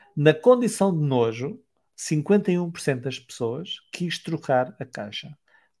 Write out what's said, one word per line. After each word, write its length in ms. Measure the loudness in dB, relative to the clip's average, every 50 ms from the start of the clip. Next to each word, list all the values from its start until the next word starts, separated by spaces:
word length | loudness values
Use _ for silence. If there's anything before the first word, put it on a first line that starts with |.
| -20 _ _
Na 180 | 4 4 4 4
condição 600 | 6 6 6 6 6 4 0 0 2 0 2 2
de 80 | 2 0
nojo, 560 | 2 2 2 2 2 0 -4 -8 -10 -10 -14 _ _ _ _ _ _ _
cinquenta 560 | -12 -6 -2 -2 0 2 2 2 2 2 2
e 80 | 0 0
um 120 | -2 -4
por 80 | -8 -4
cento 220 | -2 -2 -2 -2 -4
das 160 | -6 -8 -10
pessoas 580 | -12 -16 -8 -6 -4 -4 -4 -6 -8 -12 -14 -16 _ _
quis 280 | -10 -6 -6 -6 -6 -8
trocar 540 | -8 -6 -8 -6 -2 0 0 0 0 -2 -6 -12
a 60 | -14
caixa, 520 | -12 -12 -12 -12 -12 -12 -14 -14 -14 -18 -20 _ _ _ _ _ _ _ _